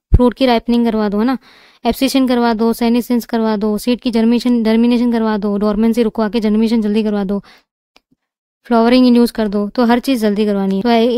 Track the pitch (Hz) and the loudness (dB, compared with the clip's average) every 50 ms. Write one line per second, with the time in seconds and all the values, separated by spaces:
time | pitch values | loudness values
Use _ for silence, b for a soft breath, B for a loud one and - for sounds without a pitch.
0 | _ - - - 247 240 - - 269 254 233 226 - - 233 240 233 233 220 220 | _ 0 2 2 2 2 0 0 0 0 0 0 0 0 0 0 0 0 0 -2
1 | 208 208 202 208 226 262 262 - b b b b b b b b b 233 - - | -2 -2 -2 -2 -2 -2 -2 -4 b b b b b b b b b -4 -2 -2
2 | 269 254 - 269 262 240 254 240 240 233 226 208 226 226 226 - 240 233 233 247 | -2 0 0 0 0 0 0 0 0 0 0 0 0 -2 0 0 0 0 0 0
3 | 220 - 240 233 - - 240 226 220 220 214 196 220 214 208 202 - 247 247 - | 0 -2 -2 -4 -4 -4 -4 -2 -2 -2 -2 -2 -2 -2 -4 -4 -2 -4 -4 -2
4 | - 254 208 233 226 233 240 233 - 247 247 233 220 220 220 233 233 240 247 233 | -4 -2 0 0 2 2 0 0 0 0 0 0 0 2 2 2 2 2 2 2
5 | 247 240 233 226 226 220 214 208 208 208 202 208 208 214 208 208 226 226 220 240 | 0 0 0 0 0 -2 -2 -2 -2 -2 -2 -2 -2 -2 0 0 0 0 2 2
6 | 233 220 - 226 220 208 233 233 202 214 208 214 226 214 240 233 208 208 208 226 | 0 -2 -2 -2 -4 -2 -2 -2 -2 0 0 0 0 0 0 0 0 0 -2 -2
7 | 208 214 208 202 202 190 202 202 b b b b b b _ _ _ _ _ _ | -2 -2 -2 -2 -2 -4 -4 -6 b b b b b b _ _ _ _ _ _
8 | _ _ _ _ _ _ _ _ _ _ _ _ _ - 240 226 226 233 254 254 | _ _ _ _ _ _ _ _ _ _ _ _ _ 0 0 2 2 4 4 4
9 | 254 247 240 240 240 233 - - 220 208 196 208 208 202 - 254 240 233 240 240 | 4 4 4 4 2 2 0 -4 -4 -4 -4 -4 -6 -4 -2 0 0 2 2 0
10 | - 277 269 226 220 208 202 208 220 208 202 196 196 196 196 190 202 240 233 226 | 0 -2 -2 -2 0 -2 0 0 -2 -2 0 -2 -2 -2 -2 -2 0 0 2 2
11 | 226 254 226 | 2 2 2